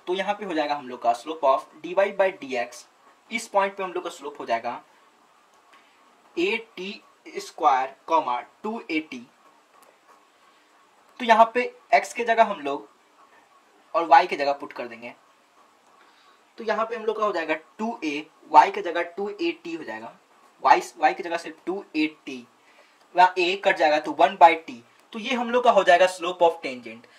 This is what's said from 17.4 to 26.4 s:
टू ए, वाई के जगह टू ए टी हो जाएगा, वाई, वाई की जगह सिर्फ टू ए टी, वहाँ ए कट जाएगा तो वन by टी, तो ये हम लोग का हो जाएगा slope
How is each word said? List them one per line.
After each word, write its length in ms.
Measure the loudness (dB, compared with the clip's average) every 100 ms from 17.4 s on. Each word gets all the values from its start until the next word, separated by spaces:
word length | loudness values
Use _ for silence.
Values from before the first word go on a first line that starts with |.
| -4 -6 -8 -10
टू 200 | -8 -6
ए, 220 | -6 -8 -10 _ 2
वाई 200 | 6 6
के 120 | 2
जगह 200 | -6 -4 -6 -6
टू 120 | -8
ए 200 | -4 -6 -6
टी 100 | -10
हो 100 | -12
जाएगा, 280 | -10 -12 -14 -18 _ _ _ _
वाई, 200 | 4 4 2 -2
वाई 160 | 0
की 80 | 0
जगह 140 | -4 -8
सिर्फ 200 | -8 -12 -10
टू 180 | -10 -6 -2
ए 100 | -2 -4 -14
टी, 200 | -14 -16 _ _ _ _ _ _
वहाँ 200 | 4 4 4
ए 160 | -2 0
कट 120 | 0 2
जाएगा 220 | 2 2
तो 140 | 0
वन 240 | 2 2 6
by 180 | 6 6
टी, 260 | -4 -16 -18 _ _
तो 60 | -10
ये 160 | -4
हम 160 | -4 -2
लोग 140 | 2
का 60 | 4
हो 120 | 4
जाएगा 220 | 6 6 4
slope 340 | 0 -8 0